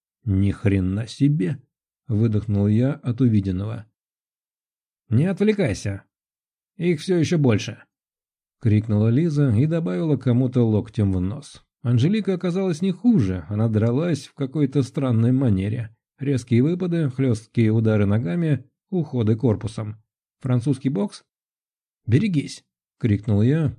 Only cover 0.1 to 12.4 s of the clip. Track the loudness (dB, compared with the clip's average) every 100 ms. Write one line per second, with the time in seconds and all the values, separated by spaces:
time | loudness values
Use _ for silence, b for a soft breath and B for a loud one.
0.1 | _ -2 2 2 0 0 0 0 -4 -8
1.1 | 0 0 2 -2 -4 _ _ _ _ -4
2.1 | 0 0 0 0 0 2 2 0 -2 -6
3.1 | 0 2 2 0 -4 -6 -10 -16 _ _
4.1 | _ _ _ _ _ _ _ _ _ -2
5.1 | 0 0 0 0 2 -2 -2 -6 -10 _
6.1 | _ _ _ _ _ _ -6 -2 -2 0
7.1 | 0 2 2 2 2 -2 -14 -20 _ _
8.1 | _ _ _ _ _ 2 2 2 0 2
9.1 | 2 0 0 2 2 2 0 -2 -4 -2
10.1 | 0 2 2 2 2 2 2 -2 -2 0
11.1 | 0 -2 -6 -14 -20 _ _ 0 2 2
12.1 | 0 -2 -4